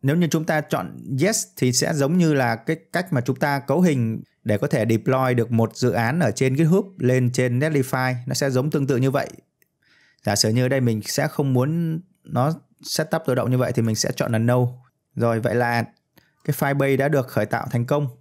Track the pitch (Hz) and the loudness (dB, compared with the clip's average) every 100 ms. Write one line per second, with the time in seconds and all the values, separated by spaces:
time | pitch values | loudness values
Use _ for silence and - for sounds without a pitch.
0 | 135 160 170 165 160 156 147 156 90 - | 2 2 2 0 0 -2 -2 -4 -6 -12
1 | 58 131 175 226 - - 127 123 - 160 | -8 -2 0 0 -6 -2 0 0 -2 0
2 | 139 180 165 143 123 113 - 165 _ 170 | 0 2 2 2 0 -2 -4 -6 _ -8
3 | 185 139 123 131 147 139 127 143 180 135 | -2 -2 -2 -2 0 -2 0 2 2 2
4 | 113 113 - _ - 104 147 123 110 110 | -2 -4 -10 _ -2 -2 0 0 2 0
5 | - 131 131 123 117 117 113 - 123 95 | 2 0 2 0 0 0 0 0 0 0
6 | 113 156 135 - 131 135 160 190 202 - | 0 0 0 0 0 2 2 2 0 -2
7 | 120 127 123 127 127 123 151 151 127 131 | 2 2 2 0 0 0 0 0 0 0
8 | 127 127 123 135 139 127 143 147 135 127 | -2 -4 -6 -2 0 0 0 0 0 2
9 | 135 131 - - _ _ _ _ _ _ | 2 0 -4 -10 _ _ _ _ _ _
10 | _ _ - 104 110 113 127 135 123 110 | _ _ -2 0 2 2 2 2 0 0
11 | - - 143 - 143 127 135 165 165 160 | -4 -2 -2 -2 0 2 0 -2 -2 -4
12 | - _ - 120 139 160 _ _ - - | -8 _ -6 0 0 -2 _ _ -8 -4
13 | 156 165 147 123 123 127 123 123 113 110 | -2 -2 0 0 2 0 0 0 0 0
14 | - - - 113 117 123 123 - _ _ | -2 -2 -2 0 2 2 0 -4 _ _
15 | _ - 117 117 117 117 120 117 113 _ | _ -2 0 0 0 0 2 0 -2 _
16 | _ _ _ _ - 143 143 139 139 135 | _ _ _ _ -6 -2 0 0 2 2
17 | 139 147 123 - 107 117 117 120 120 147 | 2 0 0 -2 -2 -2 -2 -4 0 0
18 | 143 - | -2 -8